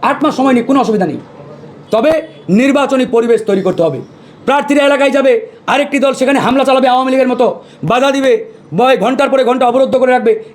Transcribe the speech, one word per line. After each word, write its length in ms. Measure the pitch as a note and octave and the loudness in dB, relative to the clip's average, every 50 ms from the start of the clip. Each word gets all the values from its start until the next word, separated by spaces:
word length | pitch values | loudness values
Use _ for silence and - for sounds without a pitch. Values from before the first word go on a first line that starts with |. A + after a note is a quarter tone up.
আট 220 | - A#3+ C#4+ - D4 | -4 -2 -2 -2 -2
মাস 120 | D4+ - | -2 -2
সময় 180 | - C4 C4+ B3+ | 0 0 2 2
নিক, 120 | A#3 - | 0 0
কোনো 140 | - C4+ C#4 | 0 0 0
অসুবিধা 260 | A#3 F#3+ G#3+ G3 F#3 | 0 0 0 -2 -2
নেই। 120 | D#3 B2+ - - - - - - - - - - - - - - - | -4 -6 -8 -12 -16 -20 -20 -20 -20 -20 -20 -20 -20 -20 -20 -6 -4
তবে 220 | - A3+ C4 D4+ D#4+ D#4 - - - - - - | -2 0 2 2 0 -2 -4 -8 -14 -12 -4 0
নির্বাচনী 580 | F3+ A3 C4 C#4 C4 C#4+ C#4 - C4+ B3+ B3+ | 0 2 2 2 2 0 0 0 0 -2 -2
পরিবেশ 360 | - - A#3 A3+ A#3 A#3 G#3+ - | 0 0 0 0 0 0 0 0
তৈরি 160 | - G3 F#3+ | -2 -2 0
করতে 200 | F3 F#3 F3+ - | -2 -2 -2 -2
হবে। 180 | E3+ D#3 C#3 B2+ - - - - - - - - - | -2 -2 -4 -6 -10 -14 -20 -20 -20 -20 -20 -8 -4
প্রার্থীরা 400 | - C4+ D4 C#4+ C#4 C#4+ C#4+ C#4 | -2 -2 0 0 0 0 0 2
এলাকায় 260 | C#4+ C#4+ C4 C#4 C#4 | 2 2 0 0 0
যাবে, 360 | A#3 C#4 C4 C4+ A#3+ A3+ - - - - - | 0 2 2 2 2 0 -2 -8 -16 -10 -6
আরেকটি 320 | - A#3+ C4+ C#4+ C#4+ C#4+ C#4 | -2 -2 -2 -2 -2 -2 0
দল 160 | C4 C#4 B3+ | 0 0 0
সেখানে 240 | - C4 C4 C#4 A#3+ | 0 0 0 0 0
হামলা 260 | - G#3+ C4 C4+ B3+ | 0 0 0 0 2
চালাবে 240 | C4+ C4 C4 B3 B3+ | 2 2 2 2 2
আওয়ামী 220 | B3 B3+ C4 C4 | 2 0 0 0
লীগের 180 | C4 C4 B3+ B3+ | 0 0 0 0
মতো, 340 | B3 G#3 G3+ - - - - - - - - | 0 0 0 -2 -2 -6 -12 -20 -16 -8 -4
বাধা 260 | D#3 A3+ B3+ C4+ C#4 | -2 0 0 2 0
দিবে, 340 | C4+ C#4 C4+ C4 A#3 G#3+ - - - - - - D3 | 0 0 0 0 0 0 -2 -8 -18 -20 -16 -6 -2
বয় 220 | F3+ A#3+ C4 C4 | 0 2 2 2
ঘন্টার 320 | G3 F#3+ A#3+ C4 C#4+ C#4 B3+ | 2 0 -2 0 0 0 0
পরে 160 | C4 C4 B3 | 0 0 0
ঘন্টা 220 | A#3 B3 B3+ B3+ | 0 0 0 0
অবরুদ্ধ 300 | A#3+ A#3 C4 C4+ G#3+ A3 | 0 2 2 0 0 0
করে 160 | B3+ B3+ B3+ | 0 2 2
রাখবে, 320 | B3+ A#3+ G#3+ A3+ A3 - - - | 2 2 2 0 0 -2 -4 -10